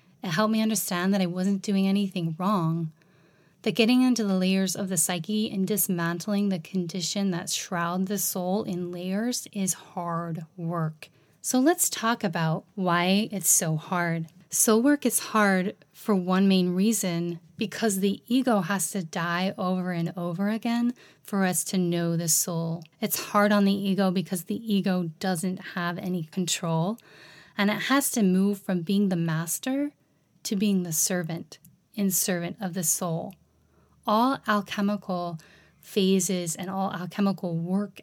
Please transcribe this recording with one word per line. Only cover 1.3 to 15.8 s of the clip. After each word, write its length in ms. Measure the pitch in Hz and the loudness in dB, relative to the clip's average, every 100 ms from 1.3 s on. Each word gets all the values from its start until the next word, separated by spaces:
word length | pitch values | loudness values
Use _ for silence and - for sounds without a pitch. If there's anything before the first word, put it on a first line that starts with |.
| 180 190 196 | 0 0 0
doing 260 | 202 196 190 | 0 2 2
anything 480 | 196 196 190 165 160 | 2 0 -2 -4 -2
wrong, 540 | 185 208 160 165 160 - _ _ _ _ _ _ | 0 2 2 0 -4 -8 _ _ _ _ _ _
that 120 | 220 | -2
getting 280 | 214 226 254 | 2 4 6
into 200 | 254 233 | 4 4
the 120 | 208 | 2
layers 420 | 185 185 190 190 - | 2 4 2 2 -2
of 140 | 190 | -2
the 80 | 185 | 0
psyche 520 | - 180 165 214 220 | 0 -2 -2 -2 -2
and 160 | 196 190 | 0 0
dismantling 840 | 208 - 180 170 175 190 202 202 | 0 0 0 -2 -4 -2 0 0
the 80 | 180 | -2
condition 720 | - 190 175 190 165 202 196 | -4 -4 -4 -4 -4 -2 -2
that 180 | 170 170 | -2 -4
shrouds 600 | - - 175 170 180 190 | -6 -4 -2 -2 -2 -2
the 80 | 202 | -2
soul 460 | - 190 180 196 | -4 -4 -2 -2
in 280 | - 175 175 | -2 -6 -6
layers 560 | 175 180 196 233 247 - | -6 -4 -4 -2 -4 -6
is 220 | 208 190 | -4 -4
hard 720 | - - - 170 165 170 160 160 185 | -4 -8 -8 -4 -4 -4 -8 -10 -8
work. 500 | 165 170 160 156 - _ _ _ | -4 -2 -4 -6 -18 _ _ _
So 140 | - 254 | -2 2
let's 320 | 269 349 - | 4 4 0
talk 320 | - 226 233 | 0 -2 0
about 400 | 196 170 160 160 - - | -2 0 0 0 -4 -4
why 520 | 180 170 180 196 220 | 2 2 4 2 2
it's 160 | 196 180 | -2 2
so 280 | - 165 156 | 2 2 -2
hard. 500 | - 180 175 165 165 - - | -2 -2 0 -2 -4 -12 -6
Soul 320 | - - 220 | 0 4 6
work 240 | 269 285 | 6 4
is 140 | 240 - | 2 -2
hard 560 | - 220 202 185 180 - | 0 2 4 4 0 -4